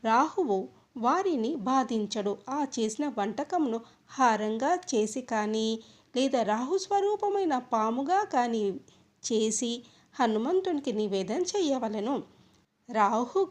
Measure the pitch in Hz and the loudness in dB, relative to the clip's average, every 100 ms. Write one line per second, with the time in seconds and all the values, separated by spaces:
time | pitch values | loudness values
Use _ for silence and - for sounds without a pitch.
0 | 226 233 311 - 294 190 - - _ 254 | 2 4 4 2 0 0 -2 -12 _ -2
1 | 233 339 392 285 226 311 208 269 254 226 | 2 2 2 0 0 -2 0 0 2 0
2 | 208 214 202 202 - 277 285 254 214 214 | -2 -2 -2 -4 -4 -4 -2 -2 -2 -2
3 | 294 220 202 214 294 359 277 226 - _ | -4 -2 -2 -2 -2 0 0 -2 -6 _
4 | - - 247 214 214 220 269 359 - 233 | -8 2 4 4 0 0 0 0 0 0
5 | 214 254 247 220 214 220 220 226 - - | 0 -2 -4 -2 0 0 0 -2 -8 -20
6 | _ 247 269 262 208 220 254 381 - 403 | _ -2 0 2 0 0 0 -2 0 0
7 | 403 427 403 403 359 254 240 226 220 240 | 2 0 0 0 0 0 0 0 0 0
8 | 277 381 403 269 240 226 202 - - - | 0 0 2 0 0 0 -2 -4 -10 -20
9 | _ _ - 220 220 214 240 240 - _ | _ _ -2 0 0 0 -4 -6 -10 _
10 | _ - 240 214 247 370 370 302 269 214 | _ -2 0 2 0 0 0 -2 -2 -2
11 | 208 190 185 262 359 415 320 269 226 214 | -2 -2 -2 -2 -2 0 0 0 -2 -4
12 | 220 285 - - _ _ _ _ - 220 | -2 -4 -6 -16 _ _ _ _ -4 2
13 | 202 220 247 381 381 | 2 2 0 0 0